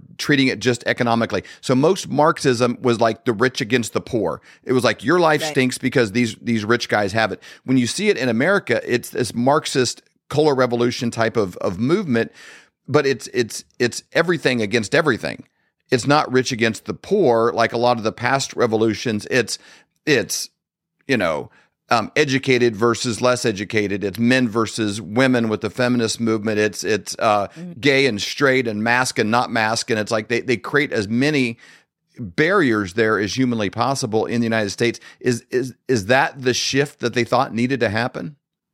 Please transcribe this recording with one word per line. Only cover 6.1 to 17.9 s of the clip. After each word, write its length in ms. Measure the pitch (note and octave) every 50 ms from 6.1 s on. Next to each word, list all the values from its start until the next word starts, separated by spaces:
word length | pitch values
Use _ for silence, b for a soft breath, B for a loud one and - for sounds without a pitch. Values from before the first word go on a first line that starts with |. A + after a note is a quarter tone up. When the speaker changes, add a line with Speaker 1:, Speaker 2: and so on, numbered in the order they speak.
Speaker 1:
these, 240 | F#2+ B2 A#2+ A2 F#2+
these 280 | - - A#2 A#2 A2 G#2
rich 240 | G#2 A#2+ A2+ - -
guys 240 | A#2 G#2 G#2 G2
have 200 | G2+ A2+ A2 G2
it." 100 | F#2 - B B B B B
When 120 | B2 C3
you 100 | C3 B2
see 220 | A2 - - G#3 G#3+
it 80 | F3+
in 140 | A#2 C3 B2
America, 500 | A2+ A2+ C#3 F3+ G3+ F#3 - - A#2 - -
it's 240 | - A#2 A#2+ - -
this 240 | - - B2 - -
Marxist 680 | A2+ B2 C3+ C#3+ D3+ C#3+ - - C#3 A#2 - - - _ _ _ _ _ -
color 240 | - D3 D3 D3+ C#3
revolution 560 | C3 B2+ A#2 A#2+ A#2 A#2+ A#2+ A#2 - B2 A#2
type 260 | - A#2 A2+ A2 A2
of, 200 | A#2 G2+ F2+ - -
of 200 | - G#2+ F2+ F2+
movement, 540 | A#2 C3+ F3 G#3+ G3+ D3+ A#2 A2+ A2+ - B B B B B B B B B B _ -
but 160 | C3 D3+ C#3+
it's, 220 | C3+ C3 A2+ - - -
it's, 300 | A#2+ A#2+ G#2+ - - - _ _ -
it's 260 | A#2+ A#2 - - - _
everything 500 | - D#3 E3+ F3 E3+ C#3+ - C#3 B2+ A#2+
against 320 | A2 G2 A2 A#2 G#2 - -
everything. 500 | D3+ E3 D3+ A2+ F#2+ - C#2 A1+ - - _ _ _ _ _ _ _ _ -
It's 160 | C3 B2 -
not 260 | C3+ C#3+ D3+ - -
rich 180 | B2 C3 B2 -
against 360 | B2+ G#2+ A#2 A2+ A2 - -
the 80 | - G2
poor 580 | - - - F#3+ G#3+ F3 B2+ A#2 A2+ A2+ A#2
like 200 | - A2 A2+ A2 B2
a 40 | A#2
lot 200 | A#2+ B2